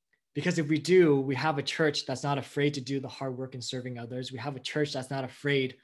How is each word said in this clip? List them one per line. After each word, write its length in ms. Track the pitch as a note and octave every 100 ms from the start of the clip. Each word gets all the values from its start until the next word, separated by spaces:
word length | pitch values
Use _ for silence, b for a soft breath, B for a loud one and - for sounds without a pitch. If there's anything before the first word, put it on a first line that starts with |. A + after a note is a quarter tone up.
| _ _ _
Because 240 | D3 E3+ F3
if 100 | D3
we 100 | D#3
do, 420 | D3+ F#3 E3 C#3
we 140 | C3+
have 240 | B2+ D#3 C#3+
a 40 |
church 420 | C3+ - D#3 D3
that's 180 | - B2+
not 160 | C#3+ C#3
afraid 360 | - - C#3+
to 60 | D3
do 200 | B2 C#3
the 80 | C3
hard 300 | - C3+ B2
work 160 | C3
in 80 | B2+
serving 360 | A#2+ C3 B2 A#2+
others. 340 | A#2+ B2+ B2+
We 60 | C3
have 180 | C3 C3+
a 40 |
church 320 | - D#3 D3
that's 180 | C#3 B2+
not 140 | C3+
afraid 520 | C3 - C#3+ C#3 C3 -